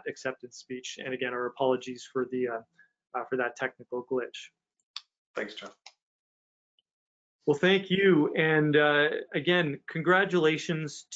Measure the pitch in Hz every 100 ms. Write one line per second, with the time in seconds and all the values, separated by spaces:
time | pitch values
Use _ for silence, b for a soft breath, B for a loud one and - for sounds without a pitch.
0 | - - 135 131 123 - - 127 127 -
1 | 139 127 123 123 123 - 135 127 127 123
2 | - 131 123 127 123 117 - b b b
3 | _ 127 120 131 123 - 131 - 123 123
4 | 120 127 117 - - _ _ _ _ -
5 | - _ _ - 104 - 98 - - -
6 | _ _ _ _ _ _ _ _ _ _
7 | _ _ _ _ - 147 180 196 190 185
8 | 196 165 147 - 160 156 151 151 147 147
9 | 147 - - 170 147 180 165 139 - 165
10 | 156 185 196 175 156 156 - 160 156 -
11 | -